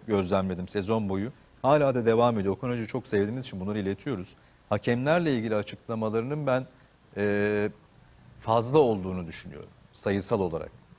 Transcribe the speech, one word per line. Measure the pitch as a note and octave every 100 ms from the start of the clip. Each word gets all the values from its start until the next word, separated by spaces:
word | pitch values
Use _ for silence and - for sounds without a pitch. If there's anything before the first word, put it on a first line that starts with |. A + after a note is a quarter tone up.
| A2
gözlemledim | G2+ F2+ F#2+ F#2+ F2+ F#2
sezon | G#2 F#2+ A2 G2+
boyu. | F#2+ A2+ - _ -
Hala | C3 D3+ C#3 B2
da | A2+
devam | A2+ A#2+ A2
ediyor. | G2 F#2+
Okan | B2
Hoca'yı | A#2+ A2
çok | B2+ -
sevdiğimiz | G#2 G#2 C3 B2+
için | F#2+
bunları | F#2+ G#2+
iletiyoruz. | F#2+ G2 D3 G2+ F2+ - - _ -
Hakemlerle | G#2+ B2 A#2+ C#3 F3 D#3+ B2
ilgili | A2 G#2+
açıklamalarının | G2+ - - A2 A2 A2+ B2 D3+ C#3
ben, | B2+ C3 - - _ _ G2+
e, | G2+ G2+ G#2 G#2 G#2 - - - - - - -
fazla | A2+ A#2 A#2 D#3
olduğunu | B2 G#2 F#2 F#2 E2
düşünüyorum | - F2 C#2+ - - - -
sayısal | G#2 G2 F#2+ A2
olarak. | F2+ D#2+ D#2 - -